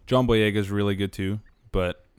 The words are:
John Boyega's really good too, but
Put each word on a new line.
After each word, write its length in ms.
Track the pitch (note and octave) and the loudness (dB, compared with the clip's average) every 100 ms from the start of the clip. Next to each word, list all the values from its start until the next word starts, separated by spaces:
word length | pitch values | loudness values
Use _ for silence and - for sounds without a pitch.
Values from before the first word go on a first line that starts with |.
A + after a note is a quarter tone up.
| - | -2
John 220 | B2+ B2 | 0 4
Boyega's 420 | A2+ G#2+ G#2 F#2+ | 2 2 0 -2
really 240 | G2+ G2+ G2 | -2 -2 0
good 160 | G2 | -4
too, 280 | - F#2+ G#2+ - _ - | -4 -4 -6 -8 _ -6
but 340 | G2 F2+ F2+ _ | -4 -2 -6 _